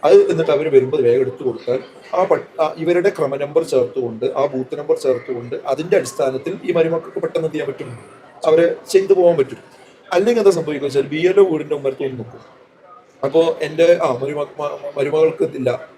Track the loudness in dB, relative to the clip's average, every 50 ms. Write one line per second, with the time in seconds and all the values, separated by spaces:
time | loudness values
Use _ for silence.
0 | 4 8 6 6 6 6 0 -2 0 0 0 0 0 4 4 4 4 4 -2 0
1 | 2 2 2 2 0 -2 -4 -6 -6 -6 -6 -6 -6 -4 -4 -4 -6 -10 -20 -20
2 | -16 -6 -2 -2 2 2 0 -2 -2 -10 -4 -4 -4 -4 -2 -4 -2 0 0 2
3 | 2 0 0 0 -4 -4 -2 -4 -6 0 0 -2 0 2 0 0 0 0 -2 -4
4 | -6 -4 -6 -4 -4 -4 -2 -2 -2 -2 -2 -4 -6 -6 -8 -10 -2 -2 -2 -2
5 | 0 -4 -4 -4 -4 -8 -10 -10 -8 -10 -10 -10 -6 -6 -6 -6 -2 0 0 0
6 | 0 -2 -6 -4 -4 -4 -4 -4 -8 -8 -10 -8 -6 -2 0 0 2 0 0 -4
7 | -6 -8 -10 -6 -8 -4 -4 -4 -4 -4 -4 -4 -6 -6 -6 -10 -10 -14 -14 -16
8 | -18 -20 -20 -20 -20 -20 -18 -4 0 2 4 4 4 2 0 -4 -10 2 2 2
9 | 4 4 4 4 6 4 4 4 0 -2 -4 -18 -18 -20 -20 -20 -20 -20 -20 _
10 | _ -2 -2 0 2 2 2 4 4 4 4 4 -2 -4 -6 -4 -6 -2 0 0
11 | -2 0 -4 0 0 2 6 6 4 4 4 -4 -4 -4 -6 -4 -4 -6 -4 -4
12 | -8 -8 -8 -8 -14 -14 -16 -20 -20 -20 -20 _ -20 _ _ _ _ -20 -20 -20
13 | _ _ _ _ -6 0 2 2 2 2 0 -2 -6 -6 0 2 6 6 6 4
14 | 4 -2 -2 -2 -4 -6 -6 -6 -8 -8 -8 -8 -8 -8 -8 -8 -12 -10 -4 -4
15 | -4 -2 2 2 2 2 2 0 -4 -4 -2 -4 -2 -2 -2 -4 -8 -14 -20